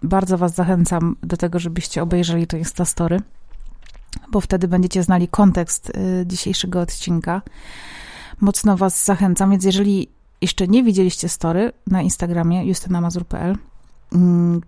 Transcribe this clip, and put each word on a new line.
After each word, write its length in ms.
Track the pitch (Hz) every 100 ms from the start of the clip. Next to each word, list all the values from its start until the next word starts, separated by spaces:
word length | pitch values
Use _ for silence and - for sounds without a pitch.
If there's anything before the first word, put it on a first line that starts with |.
Bardzo 360 | - 190 185 180
was 160 | 175
zachęcam 600 | 170 175 180 170 170 170 -
do 140 | 165 175
tego, 220 | 175 175
żebyście 440 | 170 170 - 165
obejrzeli 440 | 170 175 170 170 170
to 100 | 160
Instastory, 640 | 165 - 175 - 170 180 - - - - - - - - - - -
bo 80 | 208
wtedy 280 | - 185 180
będziecie 340 | 185 180 190
znali 260 | 170 180 175
kontekst, 600 | - 196 175 170 - -
y, 360 | - 190 185 180
dzisiejszego 540 | 185 196 185 185 180
odcinka. 640 | 175 - - 165 170 185 - - - - - - - - - -
Mocno 360 | 202 - 208 185
was 280 | 190 -
zachęcam, 460 | - 190 190 175 190
więc 140 | 196
jeżeli 440 | 190 190 202 196 135 _ _ -
jeszcze 280 | 180 - 147
nie 160 | 247
widzieliście 440 | 233 190 185 - 175
story 440 | - 165 170 233 - -
na 160 | 185
Instagramie 640 | 180 - 170 170 165 180 185
justyna 340 | 180 185 175
mazur 260 | 170 175 175
p 140 | -
l, 160 | 175 202 - - - - -
mm, 480 | 180 180 175 170 170